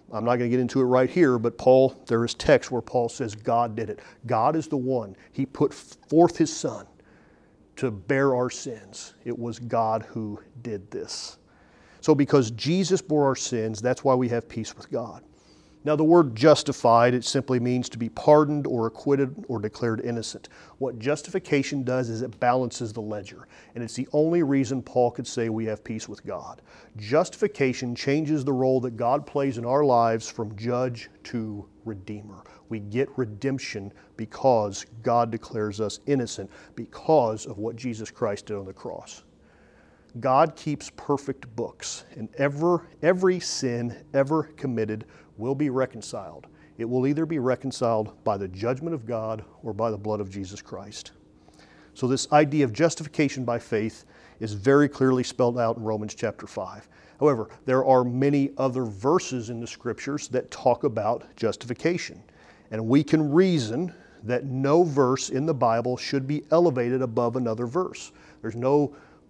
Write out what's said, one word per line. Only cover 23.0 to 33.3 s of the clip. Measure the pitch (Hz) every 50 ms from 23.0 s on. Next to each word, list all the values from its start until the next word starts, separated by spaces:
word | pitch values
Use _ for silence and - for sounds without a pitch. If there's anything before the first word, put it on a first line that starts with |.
ledger, | 107 107 107 104 92 - - - - _ - - - - -
and | 120 120
it's | 113 -
the | 123 131 - -
only | 151 151 160 170 175 160
reason | 135 139 139 131 107 135 131
Paul | - - - 127 123 120
could | 120 - 120
say | - - 123 117 113
we | 110 110 110
have | 110 107 104 -
peace | - 113 110 - -
with | 101 - -
God. | - 95 85 - - - - - _ - - - - - 110
Justification | 104 104 131 156 185 - - - - 208 208 - 143 131 123 - 131 120 120
changes | - - 139 139 156 160 143 156 147 127
the | 143 135
role | 127 131 131 131 131
that | 123 127 117
God | 110 120 117 131 147 143
plays | - - 143 139 139 117 120
in | 117
our | 120 127 143 151
lives | 139 123 117 117 117 113 113 - -
from | - - 113 104 107
judge | 98 113 120 123 123 127 127 123 113 - - _ _ -
to | - - 117 110 110 101 101 95 - _ _ -
redeemer. | 113 107 95 92 - 104 104 104 104 98 90 - - - - _ -
We | 117 110
get | 101 101 104 123 139 - - -
redemption | 127 107